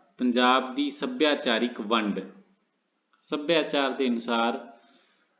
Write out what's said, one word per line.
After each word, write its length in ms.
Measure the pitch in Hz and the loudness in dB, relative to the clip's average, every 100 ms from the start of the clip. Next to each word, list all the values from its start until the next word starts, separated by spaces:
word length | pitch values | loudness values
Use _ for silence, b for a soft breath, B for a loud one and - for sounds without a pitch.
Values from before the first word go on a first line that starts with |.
| _ - | _ -4
ਪੰਜਾਬ 580 | 123 117 127 131 127 127 | 0 4 4 4 2 -4
ਦੀ 140 | 143 | -4
ਸੱਭਿਆਚਾਰਿਕ 920 | 135 139 127 151 139 131 113 120 - | -4 -6 0 2 2 0 0 0 -4
ਵੰਡ। 380 | 107 117 107 92 92 - _ _ _ _ _ _ _ _ | 0 0 0 -4 -8 -14 _ _ _ _ _ _ _ _
ਸੱਭਿਆਚਾਰ 720 | - 151 147 165 147 147 135 | -8 -4 0 0 0 0 0
ਦੇ 160 | 123 131 | 0 0
ਅਨੁਸਾਰ 720 | 117 113 117 117 120 - b b b b b b | 0 -2 0 0 -2 -8 b b b b b b